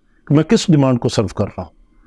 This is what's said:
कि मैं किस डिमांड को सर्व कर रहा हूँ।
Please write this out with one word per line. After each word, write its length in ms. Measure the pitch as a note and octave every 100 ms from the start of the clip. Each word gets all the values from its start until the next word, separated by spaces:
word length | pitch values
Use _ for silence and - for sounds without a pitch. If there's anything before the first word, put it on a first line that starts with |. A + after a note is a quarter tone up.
| _ _ -
कि 80 | D3
मैं 80 | D#3
किस 240 | A3+ -
डिमांड 280 | D3+ C3 B2
को 100 | B2
सर्व 200 | - F#2+ -
कर 80 | F#2+
रहा 160 | -
हूँ। 100 | E2+ _ _ _